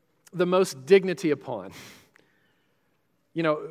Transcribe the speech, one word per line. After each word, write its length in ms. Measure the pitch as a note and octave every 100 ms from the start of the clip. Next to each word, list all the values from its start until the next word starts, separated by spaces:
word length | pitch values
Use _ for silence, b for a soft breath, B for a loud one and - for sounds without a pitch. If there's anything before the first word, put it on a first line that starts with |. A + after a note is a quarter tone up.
| _ _ -
the 140 | E3+ F3+
most 400 | F#3 F#3 C3 C3
dignity 420 | G3 F#3 F3 D#3+
upon. 420 | C3+ - A2+ F#2 - B B B B B B B B B _ _ _ _ _ _
You 100 | D#3+
know, 120 | D#3+ D3+ D#3